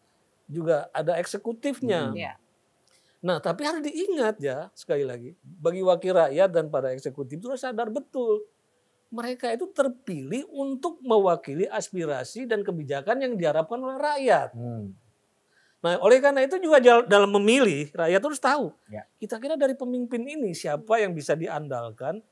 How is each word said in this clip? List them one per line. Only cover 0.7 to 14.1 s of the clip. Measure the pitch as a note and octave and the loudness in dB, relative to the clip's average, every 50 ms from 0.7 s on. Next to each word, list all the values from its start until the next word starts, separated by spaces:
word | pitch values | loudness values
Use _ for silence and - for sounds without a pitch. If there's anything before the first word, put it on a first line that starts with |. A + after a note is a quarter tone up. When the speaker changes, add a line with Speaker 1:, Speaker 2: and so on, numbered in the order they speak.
| E3 C#3+ - - | 2 0 0 -4
Speaker 1:
ada | _ C3+ D#3+ D3+ F3 | _ -4 -2 0 0
eksekutifnya. | E3 F3 - - G3+ - A3+ A#3 A3+ - C#4+ C4+ - - A#3 G3 E3 D3 | -2 -2 -6 -8 -8 -8 -8 -8 -4 -4 -6 -4 -2 -2 -2 0 0 -2
Speaker 2:
Hmm. | C3+ - - | -4 -6 -8
Speaker 3:
Iya. | E3 C#3 - _ _ _ _ _ _ _ _ _ _ _ _ _ _ _ _ _ - | -10 -12 -12 _ _ _ _ _ _ _ _ _ _ _ _ _ _ _ _ _ -4
Speaker 1:
Nah, | F3 F3+ D3+ | -2 -2 -2
tapi | - F3 E3+ G3 D4 | 0 -4 -4 -2 -4
harus | D4 E4 E4 | -4 -4 -4
diingat | C#4+ D4+ D4 D#4 F4+ G4+ F#4 D#4+ A#3+ G#3+ G#3+ G#3+ | -6 -6 -6 -4 -4 -2 0 0 0 0 -2 -2
ya, | C#3 C#3 B2+ C#3 E3 G3 _ | -4 -6 -4 -6 -10 -12 _
sekali | - - - E3 C#3+ C#3+ C3 | -20 -6 -4 -2 -2 -2 -4
lagi, | B2 A#2+ A#2 B2+ F3 _ | -6 -10 -14 -16 -18 _
bagi | _ C3 D#3+ - D3+ E3 E3+ F#3 | _ -20 -20 -4 -2 -2 -2 2
wakil | F#3+ F3+ F3+ F3 F3 F#3 | 2 2 2 2 2 2
rakyat | F#3 F3+ E3 C#3 C#3 D#3 F#3+ G3 | 4 4 4 4 4 4 2 4
dan | E3+ E3+ D#3 D3+ | 4 0 0 0
para | D#3 C#3 C3 C3 | -4 -2 -2 -2
eksekutif | C3 C3 - D3 C3 C#3+ C#3 B2+ C#3+ D#3+ | -4 -4 -6 -10 -8 -8 -10 -10 -10 -12
itu | G3 B3 | -8 -8
harus | C4+ B3+ C4+ | -8 -6 -6
sadar | B3+ B3 G3+ A#3+ G#3+ | -6 -4 -4 -4 -4
betul. | G#3+ C#4+ - _ _ C4+ B3 A3+ G#3+ G#3+ G#3 _ _ _ _ _ _ _ _ _ _ _ _ _ | -4 -8 -8 _ _ -4 0 0 0 0 -2 _ _ _ _ _ _ _ _ _ _ _ _ _
Mereka | - A3+ A#3 B3 B3+ B3 - A#3+ | -10 -8 -6 -6 -6 -4 -4 -4
itu | A3+ A#3+ F4+ F#4 | -2 -4 -6 -8
terpilih | - - C#4 C4+ B3 - _ - F#3 D3 C3 C3+ F3 B3+ D4 - | -2 0 0 0 0 -6 _ -8 -8 -8 -6 -6 -6 -6 -6 -8
untuk | - C#4 C#4 C#4 C4+ C4 C#4 F4 E4 - | -8 -6 -6 -4 -6 -4 -6 -6 -8 -6
mewakili | C4 B3+ A3+ G#3+ G3 F#3 E3+ E3 - - C#3 D#3 G3 | 0 4 4 6 6 4 2 2 -2 -8 -4 -4 -4
aspirasi | B3+ - A3 - - - F3+ E3 D3+ C#3+ B2+ C3 - - A3+ C4 | -2 -4 -6 -8 -6 -6 -6 -4 -2 -4 -4 -6 -8 -10 -10 -4
dan | A#3+ A3+ G#3 G3+ G#3 | -4 -2 -2 -2 -4
kebijakan | F#3 E3 D3+ B2+ C#3+ C#3 - G3 A#3+ C4 | -6 -6 -4 -4 -6 -4 -2 -2 -2 0
yang | C4+ B3+ A#3+ | 0 -4 -2
diharapkan | G3 E3+ D#3 D3 D#3 D#3+ - A#3 A#3+ | 0 0 0 2 2 0 -2 -4 -6
oleh | C4 C4 C4+ | -6 -6 -6
rakyat. | C4+ D4 D4+ | -4 -2 -2